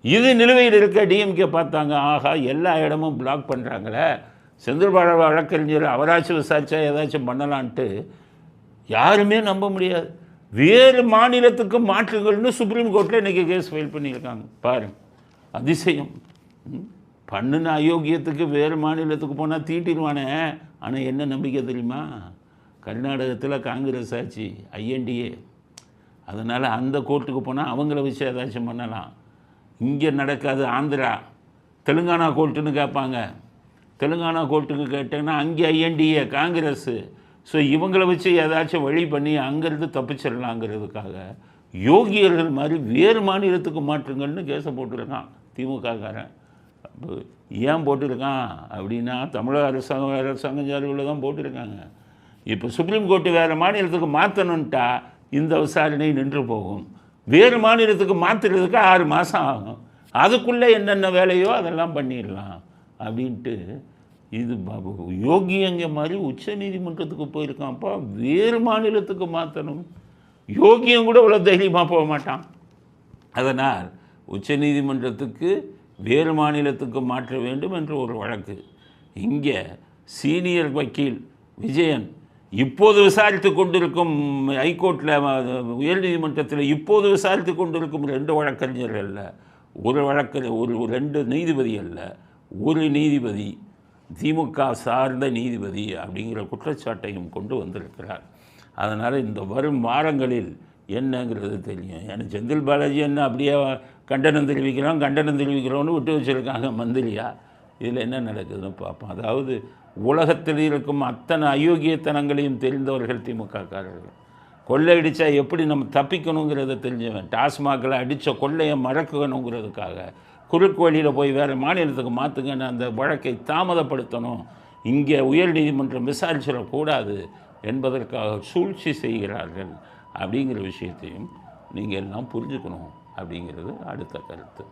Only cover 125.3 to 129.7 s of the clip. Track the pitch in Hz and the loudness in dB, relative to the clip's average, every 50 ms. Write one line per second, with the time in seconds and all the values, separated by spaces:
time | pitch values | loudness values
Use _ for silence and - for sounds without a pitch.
125.3 | 139 165 185 175 160 156 151 147 139 135 139 117 127 123 120 135 143 - 185 165 | 4 4 4 4 2 2 2 2 0 0 -2 -4 -4 -4 -4 -4 -2 -2 -2 -2
126.3 | 165 143 120 143 127 123 104 - - 143 156 151 151 127 110 101 101 98 98 - | -2 -2 -2 -4 -4 -4 -6 -6 -4 -4 0 0 0 -2 -2 -4 -6 -8 -8 -14
127.3 | - - - - - - - 107 123 135 131 131 127 131 117 - 123 120 110 107 | -18 -20 -20 -20 -20 -10 -8 -6 -4 -2 -2 -2 -2 -4 -6 -6 -8 -6 -4 -4
128.3 | 110 131 123 - - 180 180 196 190 - - 160 139 - - 120 113 110 98 98 | -4 -6 -8 -4 -2 -2 -2 -2 -4 -6 -4 -4 -4 -4 -4 -4 -4 -4 -4 -6
129.3 | 104 - 82 82 85 98 95 90 | -6 -8 -10 -10 -10 -12 -12 -12